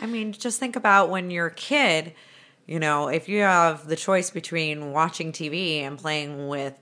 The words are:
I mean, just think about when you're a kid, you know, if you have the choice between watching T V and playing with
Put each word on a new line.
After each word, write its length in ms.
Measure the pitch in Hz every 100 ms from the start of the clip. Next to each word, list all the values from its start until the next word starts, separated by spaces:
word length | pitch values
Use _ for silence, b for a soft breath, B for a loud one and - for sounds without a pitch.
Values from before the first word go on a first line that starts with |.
I 60 | 220
mean, 260 | 233 214
just 260 | 202 247 226
think 180 | 254 233
about 340 | 214 196 175
when 200 | 185 180
you're 180 | 175 165
a 60 |
kid, 600 | - - 285 247 160 165 - b b b b
you 140 | - 160
know, 300 | 156 147 147
if 200 | 156 156
you 120 | 208
have 480 | 202 180 165 151 147
the 80 | 160
choice 340 | - 190 180
between 600 | 170 - 165 156 151 147
watching 400 | 143 165 - 160
T 160 | 156 151
V 320 | 165 180 151
and 180 | 135 143
playing 480 | 156 151 147 143 143
with 320 | 143 139 135